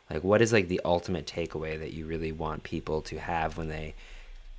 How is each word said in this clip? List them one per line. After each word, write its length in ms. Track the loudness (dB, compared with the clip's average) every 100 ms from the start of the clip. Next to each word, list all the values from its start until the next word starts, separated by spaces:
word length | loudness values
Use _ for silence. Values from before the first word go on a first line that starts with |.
| -6
Like, 120 | 0
what 180 | 6 8
is, 100 | 8
like, 160 | 6 4
the 120 | 2
ultimate 400 | 4 2 2 -2 -2
takeaway 520 | -4 -4 -4 -4 -4
that 160 | -6
you 100 | -6
really 280 | -4 -2 -2
want 300 | -2 -4 -4
people 360 | -4 -4 0 -2
to 160 | -2 -6
have 360 | -2 0 0 -2
when 120 | -4
they 260 | -4 -8 -10 -14 -16 -14 -16 -14